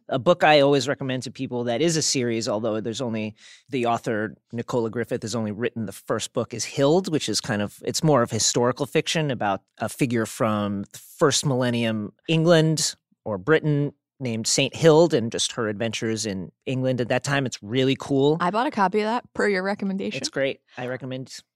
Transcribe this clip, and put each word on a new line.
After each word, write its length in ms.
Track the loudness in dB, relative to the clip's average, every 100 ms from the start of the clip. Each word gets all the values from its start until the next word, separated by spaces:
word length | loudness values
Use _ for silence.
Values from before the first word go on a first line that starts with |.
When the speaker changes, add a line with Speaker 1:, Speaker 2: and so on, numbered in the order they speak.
| -4
Speaker 1:
A 120 | 0
book 240 | 2 4
I 160 | 6 6
always 260 | 6 4 0
recommend 380 | -4 -4 -6
to 80 | -8
people 320 | -8 -6 -4
that 160 | -2 0
is 140 | 0 2
a 60 |
series, 460 | 0 0 0 0 -2
although 320 | -2 -2 -2
there's 200 | -4 -6
only, 340 | -4 -4 -6 -8 -18 -20 -8
the 160 | -2 0
author, 500 | 0 -2 -2 -4 -6 _
Nicola 360 | -10 -4 -2 -2
Griffith, 320 | -4 -4 -6
has 120 | -4
only 160 | -4 -4
written 360 | -4 -4 -4 -8
the 60 |
first 400 | -8 -4 -4 -4
book, 220 | -4 -4
is 100 | -6
Hild, 460 | -6 2 4 4 2
which 180 | -2 -2
is 120 | -4
kind 220 | -2 -2
of, 200 | -4 -6
it's 200 | -6 0
more 180 | 4 4
of 80 | 2
historical 560 | 0 0 2 0 0 -2
fiction 460 | -2 0 -2 -2
about 300 | -2 -2 -2 _ -8
a 100 | -6
figure 380 | -2 0 0 0
from 560 | 0 0 0 -2 -4 -8
the 60 | -14
first 460 | -20 2 2 2
millennium 680 | 0 0 0 0 0 -2 -6 -8 -2
England 680 | 2 4 6 4 2 -2 -6 _ _
or 120 | -8 -4
Britain 560 | 2 2 2 0 -2 -6 _ -10
named 260 | -6 -4 -2
Saint 280 | 0 0
Hild 380 | 4 6 8 6
and 180 | 4 0
just 220 | -2 -4
her 160 | -2 -4
adventures 560 | -2 -4 -4 -4 -2
in 260 | -4 -6 -8 -10
England 340 | -6 -2 0 0
at 100 | 0
that 120 | 0
time. 200 | 0 -2
It's 180 | -2 -6
really 320 | -4 0 2
cool. 440 | 0 0 2 4 2
Speaker 2:
I 100 | 0
bought 160 | 0 -2
a 40 |
copy 300 | 0 0 0
of 40 |
that 260 | -2 -4 -4
per 120 | -2 0
your 160 | 0
recommendation. 540 | -2 -4 -4 -4 -6 -6
Speaker 1:
It's 140 | -6
great. 300 | -2 -2 -4 _ -10
I 80 | -8
recommend 480 | -8 -8 -10 -10 -16 -20